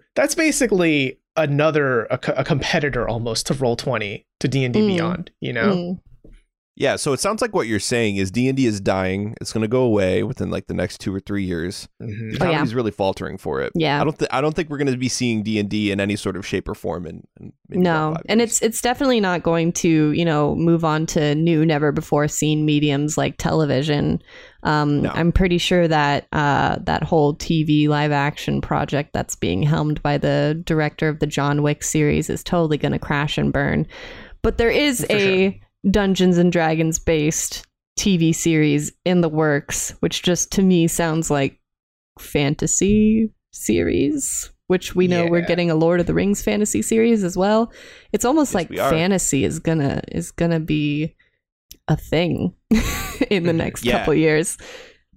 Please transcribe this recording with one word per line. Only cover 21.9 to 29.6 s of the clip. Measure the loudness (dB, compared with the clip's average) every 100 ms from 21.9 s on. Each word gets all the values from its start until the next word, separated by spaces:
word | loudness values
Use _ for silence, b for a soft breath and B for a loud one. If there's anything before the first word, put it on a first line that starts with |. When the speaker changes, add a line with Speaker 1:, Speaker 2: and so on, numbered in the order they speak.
Speaker 2:
before | 0 -2 0 0
seen | 0 0 0 2
mediums | 2 2 0 -2 -2
like | -4 -2
television. | -2 0 2 0 0 0 0 -2 B B B B
Um, | -2 0 2 0
Speaker 3:
No. | -2
Speaker 2:
I'm | 0 0
pretty | 2 2 2
sure | 2 2 4
that, | 2 2 0 -2
uh, | -2 2 2 0 -2 -2
that | -2
whole | 0 2 2 0
T | -2 0
V | 2 2 4
live | 2 0
action | 0 -2 -4 -4 -4
project | -2 -4 -2 -4 -4
that's | -6 -6 -4
being | -2 0